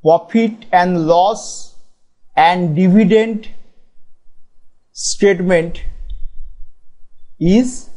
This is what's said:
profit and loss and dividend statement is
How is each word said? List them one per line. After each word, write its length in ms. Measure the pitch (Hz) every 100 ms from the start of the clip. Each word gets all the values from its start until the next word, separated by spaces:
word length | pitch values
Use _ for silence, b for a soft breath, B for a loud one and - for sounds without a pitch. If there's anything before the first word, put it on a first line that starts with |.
profit 600 | 160 170 - 226 226 226 -
and 360 | 180 180 180 156
loss 680 | 170 190 220 - - - - - _ _ _ - -
and 400 | 160 180 175 151
dividend 760 | 185 196 202 220 226 214 - - - - - - - - - - - - - - _
statement 920 | - - - 202 185 185 175 170 - - - - - - - - - - - - - - - - -
is 500 | 160 208 254 - -